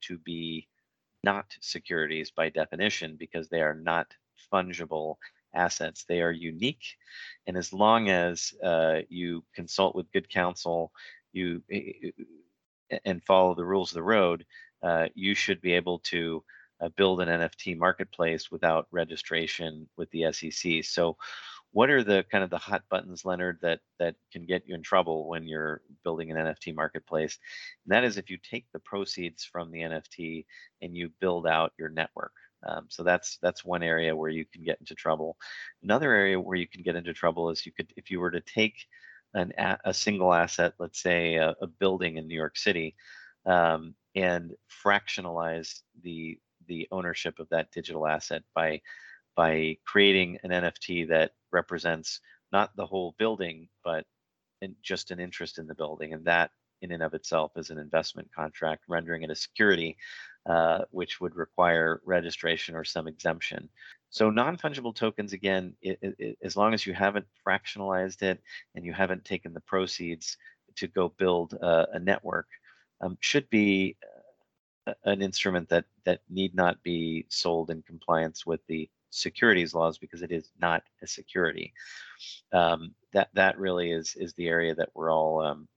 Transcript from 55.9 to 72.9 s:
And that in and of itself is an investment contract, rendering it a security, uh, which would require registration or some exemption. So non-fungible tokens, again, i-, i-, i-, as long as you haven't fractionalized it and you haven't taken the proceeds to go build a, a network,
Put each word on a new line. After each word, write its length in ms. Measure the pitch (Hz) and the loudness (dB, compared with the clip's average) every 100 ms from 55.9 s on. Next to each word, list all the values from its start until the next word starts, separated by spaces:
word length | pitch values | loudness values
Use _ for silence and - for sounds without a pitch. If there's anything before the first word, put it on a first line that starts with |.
| 78 78 | -6 -10
And 120 | 80 85 | -6 2
that 240 | 85 82 _ _ - | 2 2 _ _ -16
in 100 | 87 | -10
and 100 | 85 | -4
of 120 | 80 | -4
itself 380 | 78 - 80 78 85 | -4 -2 0 0 -4
is 140 | 78 | -10
an 80 | 78 | -10
investment 500 | 76 80 78 82 78 | -2 -2 -2 -8 -14
contract, 500 | - 76 - 82 78 - | -8 -8 -4 -4 -4 -4
rendering 340 | 85 82 82 | -4 -4 -6
it 80 | 78 | -6
a 40 | |
security, 640 | 78 - - 107 87 82 - - - - - - | -8 -6 2 4 4 2 -6 -16 -16 -18 -12 2
uh, 340 | 85 82 82 - | 4 6 4 0
which 300 | 92 87 - | -4 -6 -4
would 160 | 90 85 | -6 -4
require 640 | 80 - 87 82 82 82 | -6 4 6 6 4 0
registration 720 | - 90 85 - 85 82 - | 2 0 0 -4 -2 -2 -2
or 100 | 82 | -8
some 220 | 80 85 80 | -6 -6 -8
exemption. 640 | 78 85 82 - - 78 _ - - _ | -4 -2 -2 -4 -8 -12 _ -20 -20 _
So 220 | - 110 | 2 4
non-fungible 640 | 107 135 180 156 139 120 | 4 2 0 -4 -4 -8
tokens, 380 | 107 110 - 104 | -2 -2 -2 -8
again, 420 | 98 98 95 92 - | -4 0 0 0 -8
i-, 120 | 95 92 | -8 -6
i-, 120 | 98 - | -6 -8
i-, 160 | 110 110 | -8 -8
as 140 | 92 98 | -6 2
long 160 | 104 | 2
as 140 | 110 - | 2 -4
you 80 | |
haven't 320 | 90 98 101 98 _ - | 0 0 0 -6 _ -2
fractionalized 760 | 95 - 104 98 92 95 92 | -2 -2 -8 -2 -2 -2 -2
it 180 | 98 92 - - - | -2 -2 -6 -20 -16
and 100 | - | -14
you 80 | 87 | -8
haven't 320 | 85 95 92 | -2 0 0
taken 280 | - 92 85 | -4 -8 -6
the 80 | 82 | -14
proceeds 760 | - 190 92 - 85 82 - - - _ _ - | -2 0 0 -4 -6 -6 -8 -12 -16 _ _ -10
to 120 | 95 | -6
go 220 | - 87 | 0 0
build 420 | - 92 87 85 | 2 2 2 0
a, 340 | - 87 82 - | -2 4 4 4
a 60 | 87 | 0
network, 480 | 87 101 - 82 - - _ - _ | 0 0 0 -4 -6 -14 _ -20 _